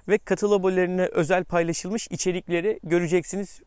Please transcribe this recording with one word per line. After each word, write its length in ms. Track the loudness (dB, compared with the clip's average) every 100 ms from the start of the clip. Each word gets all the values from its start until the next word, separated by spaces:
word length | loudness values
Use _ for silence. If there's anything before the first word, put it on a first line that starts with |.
| 0
ve 100 | 0
katıl 340 | 2 0 4
abonelerine 540 | 4 4 2 2 2 0
özel 380 | 0 2 0
paylaşılmış 640 | 2 0 0 -2 -4 -6 -6
içerikleri 720 | -4 -2 -2 -2 -2 0 -4
göreceksiniz. 800 | 0 0 2 0 0 -8 -8 -12